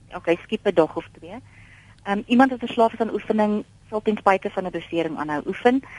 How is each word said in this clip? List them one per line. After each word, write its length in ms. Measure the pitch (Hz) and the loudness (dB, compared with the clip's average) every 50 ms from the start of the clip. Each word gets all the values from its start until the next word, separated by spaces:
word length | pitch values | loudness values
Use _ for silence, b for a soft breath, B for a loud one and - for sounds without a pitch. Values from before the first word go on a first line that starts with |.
| - - 160 | -18 -16 -14
"Okay, 220 | 180 - 170 170 - | -4 -2 -2 -2 -2
skiep 240 | - - 220 - - | -2 -6 -6 -4 -2
'n 80 | 208 175 | 0 2
dag 220 | 170 156 - - | 2 2 2 0
of 80 | 165 - - - - | -8 -10 -12 -14 -20
twee." 200 | 160 170 208 262 - b b b b b b b b b b b b 202 | -16 -16 -14 -16 -16 b b b b b b b b b b b b -4
Ehm, 140 | 202 202 - | -2 -2 0
iemand 240 | - 240 240 269 262 | 2 4 6 4 4
wat 80 | 254 233 247 | 2 -2 -8
verslaaf 280 | 233 - 233 226 226 | -4 2 2 2 2
is 80 | 226 - 226 | 2 0 -4
aan 80 | 208 | -2
oefening, 520 | - 208 - - 214 214 214 208 208 214 - - - - - - | -4 -4 -2 -2 0 2 2 2 0 -2 -4 -8 -14 -20 -12 -8
sal 100 | 214 214 | -8 -4
ten 140 | - 220 214 | -2 -2 -2
spyte 340 | 214 - 202 190 190 - 202 | 2 4 4 4 2 0 -4
van 140 | - 196 185 | -6 -6 -6
'n 40 | 180 | -6
dosering 460 | 156 165 - - 165 165 165 160 156 - | -6 -8 -8 -4 -2 -2 -2 -2 -4 -6
aanhou 240 | 147 151 151 147 - | -6 -4 -4 -4 -4
oefen. 360 | - 196 - - 247 254 269 - B B | -6 -2 2 2 2 2 2 -2 B B